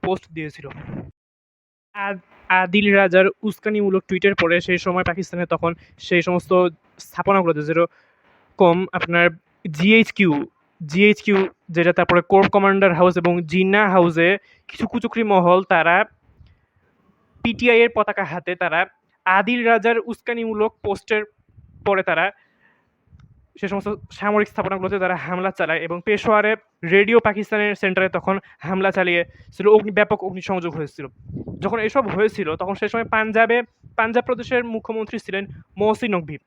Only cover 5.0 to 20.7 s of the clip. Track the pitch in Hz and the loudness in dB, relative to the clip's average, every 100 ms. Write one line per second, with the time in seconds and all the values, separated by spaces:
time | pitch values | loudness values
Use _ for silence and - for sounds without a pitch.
5 | 180 170 190 175 175 165 170 170 _ _ | -4 -4 -8 -6 -4 -2 -4 -6 _ _
6 | - 180 165 180 - 185 180 160 _ _ | -2 -2 0 -4 0 2 2 -2 _ _
7 | - - 180 196 175 151 151 160 170 _ | -20 -8 0 2 2 -2 -2 -2 -2 _
8 | _ _ _ _ _ _ 180 170 185 185 | _ _ _ _ _ _ 4 4 0 -6
9 | 165 170 175 165 _ _ 190 151 185 226 | -2 2 2 0 _ _ -14 -2 4 4
10 | 220 - 190 147 143 _ _ _ 156 160 | 4 0 0 0 -4 _ _ _ -8 2
11 | 208 208 - 196 190 _ _ 170 170 175 | 4 2 0 0 0 _ _ -2 0 0
12 | 175 175 170 196 196 208 196 196 190 165 | 2 0 4 2 4 2 2 4 2 4
13 | 180 180 175 175 165 175 185 196 208 185 | 2 2 0 -2 -2 0 2 2 2 4
14 | 170 160 170 196 _ _ _ - 226 240 | 2 2 0 0 _ _ _ -8 -6 -4
15 | 226 226 220 196 175 180 190 180 160 175 | -6 -4 2 4 4 2 4 2 4 2
16 | 220 _ _ _ _ _ _ _ _ _ | 0 _ _ _ _ _ _ _ _ _
17 | _ _ _ _ 240 220 240 233 233 233 | _ _ _ _ -4 0 4 4 4 2
18 | 208 208 185 170 175 180 175 160 190 _ | -4 -4 -6 -6 -8 -4 -2 -2 -2 _
19 | _ _ - 185 202 247 233 226 214 233 | _ _ 0 2 2 0 2 2 2 -2
20 | 226 240 - 233 226 214 220 | -4 -10 -8 -8 -6 -4 -4